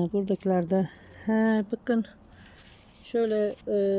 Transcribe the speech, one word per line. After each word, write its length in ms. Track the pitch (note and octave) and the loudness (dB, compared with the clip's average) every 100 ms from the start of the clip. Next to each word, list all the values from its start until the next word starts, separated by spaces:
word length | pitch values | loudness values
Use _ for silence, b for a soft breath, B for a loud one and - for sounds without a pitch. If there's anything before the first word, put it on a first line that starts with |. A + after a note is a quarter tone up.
| F3 | 0
buradakiler 580 | G3+ G3 F#3+ F#3+ F#3 E3+ | -2 -2 -2 0 0 2
de. 180 | F#3+ F3+ B B B - | 0 0 B B B -2
Ha, 380 | A3 A3 A3 G#3 | 0 2 0 -2
bakın. 320 | A3+ - A3+ G#3 - B B B B B B - - | -6 -2 -2 -2 -10 B B B B B B -20 -20
Şöyle, 440 | - A#3 A3+ G#3+ G#3 | -6 -2 0 0 -2
e, 60 | - - G#3 G3 | -4 -2 0 2